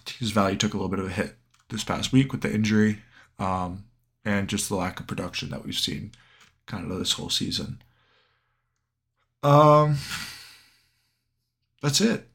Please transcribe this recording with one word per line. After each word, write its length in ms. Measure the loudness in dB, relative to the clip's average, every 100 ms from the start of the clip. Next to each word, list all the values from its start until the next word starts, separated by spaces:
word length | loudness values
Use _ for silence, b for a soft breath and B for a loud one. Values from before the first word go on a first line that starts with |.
| -14 -8
his 140 | -2
value 260 | 2 2 0
took 160 | -2
a 40 | -2
little 120 | -4
bit 100 | -4
of 60 | -4
a 60 |
hit 260 | -4 -6 -8 _ _ -12
this 140 | -8
past 280 | -4 -4 2
week 200 | 2 2
with 100 | -2
the 100 | -2
injury, 520 | 0 2 4 4 0 b b b -6
um, 480 | -4 -2 -4 -8 -16 _ _ _ -4
and 220 | -2 0
just 200 | -2 -2
the 80 | -2
lack 240 | -4 -6
of 60 | -8
production 440 | -6 -6 -8 -8
that 120 | -8
we've 140 | -8 -4
seen 340 | -4 -6 -10 b b b b b -12
kind 260 | -10 -8
of 60 | -6
this 160 | -4
whole 160 | -4 -4
season. 540 | -4 -4 -6 -8 -12 _ _ _ _ _ _ _ _ _ _ _ _ _ _ _ -2
Um, 540 | 6 8 10 8 6 0 B B B B B B B B B B B B _ _ _ _ _ -6
that's 180 | -2 2
it. 260 | 2 0 -6